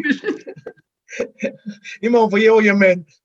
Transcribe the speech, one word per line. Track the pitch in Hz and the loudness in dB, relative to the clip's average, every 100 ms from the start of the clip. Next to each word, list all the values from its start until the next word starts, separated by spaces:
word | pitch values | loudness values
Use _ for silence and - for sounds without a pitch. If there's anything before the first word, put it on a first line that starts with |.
<laughs> | 294 - 427 - - - - - _ _ _ - - _ - - 214 - - - | -4 -4 -6 -10 -12 -20 -20 -20 _ _ _ -12 -12 _ -10 -10 -16 -18 -20 -8
Il | 220 | 0
m'a | 240 | 2
envoyé | 214 202 220 | 2 2 4
au | 226 | 4
Yémen. | 214 202 190 180 160 _ | 4 4 2 2 -4 _